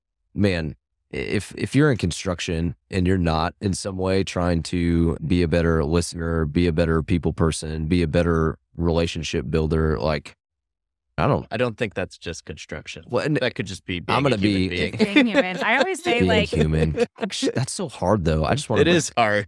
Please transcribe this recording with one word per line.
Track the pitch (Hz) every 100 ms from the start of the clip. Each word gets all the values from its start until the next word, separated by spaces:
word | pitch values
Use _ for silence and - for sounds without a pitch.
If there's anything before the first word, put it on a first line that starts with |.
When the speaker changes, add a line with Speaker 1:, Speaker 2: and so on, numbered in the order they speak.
| _ _ _
Speaker 1:
man, | - 101 85 78 - _ _ _
if, | 71 55 101 - -
if | 104 135
you're | 151
in | 117
construction | 87 - 95 87 - 82 85 - -
and | 98 87
you're | 95
not | 82 80 82 -
in | 98
some | 85 101 92
way | 92 95
trying | 90 92 87 82
to | 76 90 85 85 82 - 76
be | 87
a | 85
better | 85 82 80 73
listener, | 85 - 87 82 82 78
be | 82 87
a |
better | 80 82 80
people | 71 87 82
person, | 73 82 - 78 78 80
be | 87
a | 80
better | 87 85 82 80 - _ -
relationship | 85 82 82 82 76 85 73
builder, | 80 78 80 80 58
like, | 76 76 - - _ _ _ _ _ _ _ -
I | 110
don't | 95 -
Speaker 2:
I | 113
don't | 123 104
think | 113
that's | - 90 -
just | 90 82 -
construction. | 76 - 76 - - -
Speaker 1:
Well, | 117
and | 123 147
Speaker 2:
That | 123
could | - 101
just | 92 -
be | 87 -
Speaker 1:
I'm | 117
Speaker 2:
being |
Speaker 1:
gonna | 139 110
Speaker 2:
a |
human | 104 95 92
Speaker 1:
be |
Speaker 2:
being. | 87 87 117
Speaker 3:
Being | 202 294 240
human. | 269 185 180
I | 190 262
always | 370 370
say, | 349 -
Speaker 1:
being | 90
Speaker 3:
like, | - 208
Speaker 1:
human. | 78 78 78 80
Speaker 3:
<laughs> | 76 233 - 190 - 269
Speaker 1:
That's | - 131
so | - 170
hard, | - 90 90 80
though. | 78 73
I | 143
just | -
wanna | 110
Speaker 2:
It | 160
Speaker 1:
be |
Speaker 2:
is | 175 - -
hard. | 110 104